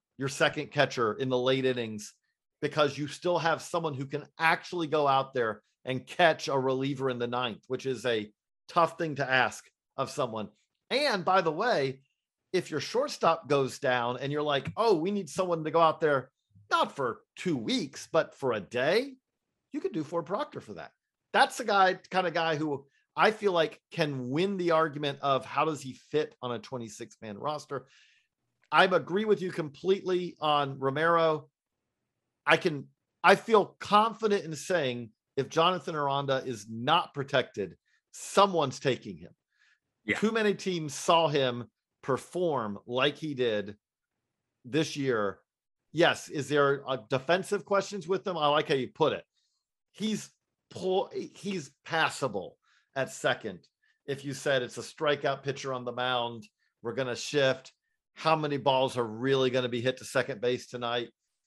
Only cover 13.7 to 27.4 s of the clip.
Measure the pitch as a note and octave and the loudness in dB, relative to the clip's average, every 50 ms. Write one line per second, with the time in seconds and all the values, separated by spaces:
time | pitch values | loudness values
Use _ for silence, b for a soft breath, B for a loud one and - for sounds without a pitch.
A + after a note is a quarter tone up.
13.7 | - - - C3+ B2 B2 A#2 A#2+ B2 B2 C3 C#3 C#3+ D3+ D3+ D3 C#3+ C#3 C#3 D#3 | -2 -2 0 0 2 2 2 0 -2 -4 -4 -4 -4 -2 0 0 0 0 -2 -4
14.7 | - - G#3+ A#3 G#3 D#3 D#3 F#3+ G#3 G3+ F#3+ D3 - - F#3+ F3+ F3 E3 D#3 D#3+ | -2 0 2 4 4 2 2 0 -2 -4 -4 -4 -4 -4 -2 0 -2 -2 -2 0
15.7 | C#3+ E3 E3+ D#3+ D#3 - - D3+ G3+ A3+ - - _ _ _ _ _ - - - | 4 4 6 6 4 4 2 2 2 2 0 -4 _ _ _ _ _ -20 -4 0
16.7 | - E4+ D#4 A3+ - - C3+ A#2+ G#2+ - _ _ _ - - F#3 E3 B2+ G#2+ A2+ | 0 2 2 0 -2 -2 -4 -4 -4 -6 _ _ _ -8 -4 -2 -2 -2 -2 -2
17.7 | - B3+ F3+ C#3 - - - - - E3 D3 - - - - C3 A#2 G#2+ F#2 - | -2 -2 -4 -6 -8 -14 -10 -2 0 0 0 0 -4 -6 -4 -2 -2 -2 -4 -4
18.7 | - B2 B2+ D3 F3 A3+ C4 C#4+ C4 - _ _ _ _ _ _ _ _ _ _ | -2 0 0 2 2 0 0 -2 -8 -16 _ _ _ _ _ _ _ _ _ _
19.7 | - D4 - F#4+ A#3+ E3+ D3+ - F3 E3+ E3 C#3+ F3+ A3+ D4 D4 - C3+ - - | -8 -6 -6 -6 -4 -6 -6 -4 -4 -6 -4 -4 -4 -6 -6 -6 -10 -12 -14 -12
20.7 | G2+ D#2+ - - - _ _ _ _ _ _ _ - G3 C4 D4 - - B3+ G#3+ | -12 -14 -14 -16 -18 _ _ _ _ _ _ _ 2 4 4 4 2 -2 -2 0
21.7 | G#3 G3 F#3+ F#3 F#3 F#3 - - - F#3 F#3 F3 D#3 E3 E3 E3 D#3+ C#3+ D#3 D#3 | 4 6 6 4 4 2 -4 -4 -2 0 0 0 0 0 0 0 0 0 -2 -2
22.7 | C#3+ B2+ - _ _ _ _ _ _ D3+ D#3+ G#3 G#3+ G#3+ G#3 G3+ F3+ E3+ D#3+ D3+ | -4 -6 -8 _ _ _ _ _ _ 4 4 4 4 2 0 0 2 2 2 0
23.7 | - - _ _ - E3 E3+ D3 C#3+ C3+ B2 B2 C3 D#3 F3+ G3+ G3+ F#3+ F3+ E3+ | -2 -8 _ _ -4 -2 -2 0 -2 -2 -4 -2 0 0 0 0 0 -2 0 2
24.7 | E3 D#3+ D#3+ D#3+ C#3 D3 D3 C#3+ C#3+ C#3 - C#3+ C3+ C3 B2+ - - C3+ D3+ D#3+ | 2 2 2 0 -2 -4 -4 -4 -4 -2 0 0 0 0 0 -2 -2 0 0 0
25.7 | D#3 C3 C3+ C3+ B2 - _ _ - D3 D3+ - - _ - B2 A#2+ A2 G#2 - | 0 -4 -6 -10 -14 -14 _ _ -2 -2 -2 -2 -6 _ -8 -6 -6 -6 -8 -10
26.7 | C3 B2 A#2 A2 G#2 - A#2 G#2 - - - A2 G#2 G2+ | -10 -10 -10 -12 -12 -14 -16 -16 -16 -16 -14 -14 -12 -8